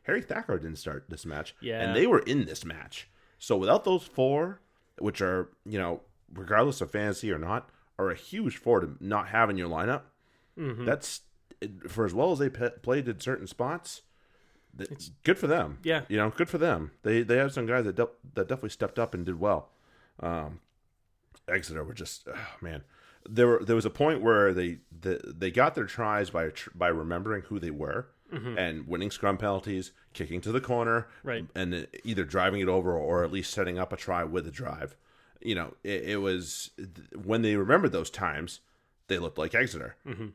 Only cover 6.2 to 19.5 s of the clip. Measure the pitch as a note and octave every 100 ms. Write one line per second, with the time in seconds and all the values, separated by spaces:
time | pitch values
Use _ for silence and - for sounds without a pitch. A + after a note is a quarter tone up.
6.2 | - F#2 F2+ G#2 C#3 - - G#2 G#2 F#2+
7.2 | A2 D#2 E2 A2+ - _ _ - F#2+ E2+
8.2 | - G3 G3 - - A2+ A2 C#2+ F#2+ G#2
9.2 | F#2+ G#2+ A2+ F#2+ F2 D#2+ G#2 C#3 - _
10.2 | _ _ _ - D3 A2+ B2 - - -
11.2 | - _ _ - G#2+ F#2 E2+ G2+ G#2 F#2+
12.2 | E3+ D3+ C#3 C3+ A#2+ - A#2+ C3+ B2 G#2
13.2 | B2+ C3+ F#2 - B2 E3+ - - _ _
14.2 | _ _ _ _ _ - G2 C#3 - -
15.2 | - F#3+ D3 D#3+ D#2 C#2+ D#3+ D#3+ - G#2+
16.2 | G#2+ - E3+ E3+ E3+ F2+ D#2 - G#2+ A#2
17.2 | A2+ A#2+ C#3 C#3 A2+ B2 G#2+ F#2 A#2 -
18.2 | - - F#2+ C3 G#2+ - G2+ - A2+ F2+
19.2 | F2 E2+ G#2